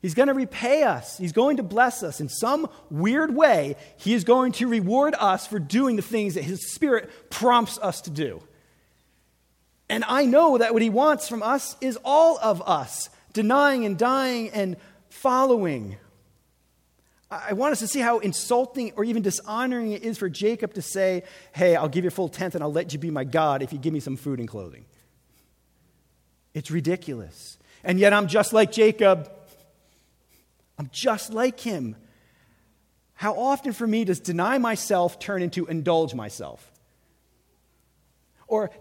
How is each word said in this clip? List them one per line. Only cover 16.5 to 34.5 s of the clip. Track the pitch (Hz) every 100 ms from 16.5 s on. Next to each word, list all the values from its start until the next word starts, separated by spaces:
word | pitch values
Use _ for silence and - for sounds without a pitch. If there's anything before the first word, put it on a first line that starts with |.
| _ _ _ _ _ _ _ _
I, | 190 -
I |
want | 202 277
us | 277
to | 214
see | 294
how | 240 233
insulting | 208 - - 240 262 262 226 202
or |
even | 220 233
dishonoring | 196 - - 220 254 247 226
it | 208
is | 226 220
for | 190
Jacob | 156 208 233 214
to | -
say, | - 196 190 180 180 - -
"Hey, | - 180 165
I'll | 151
give | 156
you | 180
a |
full | - 175
tenth | - 185 165
and |
I'll | 147
let | 151 170
you | 147
be | 165
my | 151
God | 131 156 156 135
if | 135
you | 147
give | 139
me | 160
some | 139 131
food | 147 135
and | 117
clothing." | 107 92 62 57 _ _ _ _ _ _ _ _ _ _ _ _ _ _ _ _
It's | 151 -
ridiculous. | 156 147 185 - 127 90 - - - _ _
And | - 180
yet | 202
I'm | 208 196
just | 202 208
like | 220 214
Jacob. | 220 214 220 202 185 147 - - _ _ _ _ _ _ _ _ _ _ _ _ -
I'm | 143
just | - 254 214 -
like | 220 254 254
him. | 240 190 120 107 _ _ _ _ _ _ _ _ _ _ _
How | _ 202 202
often | 254 277 277
for | 220 233
me | 220
does | 214 175
deny | - 170 185